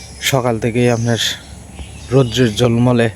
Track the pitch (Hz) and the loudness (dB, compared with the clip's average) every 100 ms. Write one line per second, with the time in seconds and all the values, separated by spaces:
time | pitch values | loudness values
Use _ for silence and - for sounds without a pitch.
0 | - - - 135 123 113 117 113 120 117 | -16 -10 -2 0 0 0 -2 2 2 2
1 | 120 113 - - - - - - - - | 0 0 -2 -6 -12 -20 -18 -16 -16 -16
2 | - 131 123 113 123 104 120 117 123 120 | 0 2 2 2 0 2 2 4 4 4
3 | 117 | 2